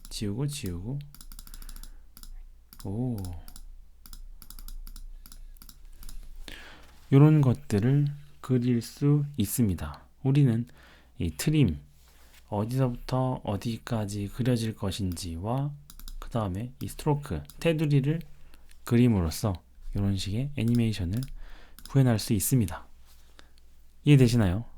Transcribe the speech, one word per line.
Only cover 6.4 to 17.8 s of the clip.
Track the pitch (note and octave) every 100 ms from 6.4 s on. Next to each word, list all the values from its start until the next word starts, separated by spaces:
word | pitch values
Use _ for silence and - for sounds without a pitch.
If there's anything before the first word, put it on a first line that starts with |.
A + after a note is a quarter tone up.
| - - - - - - -
요런 | C#3 D3+ D#3
것들을 | C3 A2+ - G#2 A#2+ C#3+ D3 C#3+ - - -
그릴 | B2+ B2 A#2
수 | - - C#3+ D3 C#3+ -
있습니다. | G2+ - A2+ F2 D2+ - - -
우리는 | C3 C#3 C3+ A2+ A#2 - - - - -
이 | F2
트림, | - - D3+ A2+ C#2+ - - - - - - -
어디서부터 | G#2 A2 C3 C3 A#2+ - C3 C3 B2+
어디까지 | - G2+ A#2 A2+ - A2+ G#2 G#2 G2+
그려질 | - B2 A#2+ A2+ -
것인지와 | G2 - F#2+ E2+ F2+ E2 G2+ C3 C#3+ C#3+ - - - -
그 | -
다음에 | A#2 G#2 F#2 B2 -
이 | G#2+
스트로크, | - D#3 D3 C#3+ D#3+ C#3+ -
테두리를 | E3+ D#3